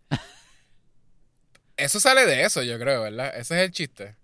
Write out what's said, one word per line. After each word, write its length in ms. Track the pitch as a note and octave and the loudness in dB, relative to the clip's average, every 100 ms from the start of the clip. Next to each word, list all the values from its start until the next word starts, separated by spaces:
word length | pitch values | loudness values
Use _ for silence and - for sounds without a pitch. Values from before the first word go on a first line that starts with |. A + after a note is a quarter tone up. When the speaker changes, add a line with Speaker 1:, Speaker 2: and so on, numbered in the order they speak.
| - | -6
Speaker 1:
<laughs> 1700 | C3 - - - - _ _ _ _ _ _ _ _ _ _ _ - | -6 -6 -20 -20 -20 _ _ _ _ _ _ _ _ _ _ _ -4
Speaker 2:
Eso 220 | C#3+ G#3 | -2 2
sale 240 | C4 C4 | 4 6
de 180 | A3+ C3 | 4 4
eso, 180 | F3+ D#3 | 2 0
yo 160 | B2 A#2 | -4 -4
creo, 240 | B2 C3 | -2 -2
¿verdad? 260 | A2 A2 C3+ A#2+ | -2 -6 -8 -8
Ese 180 | A#2 E3+ | -4 0
es 80 | F#3 | 0
el 40 | |
chiste. 460 | - D3+ - G2+ - | -2 -10 -10 -18 -18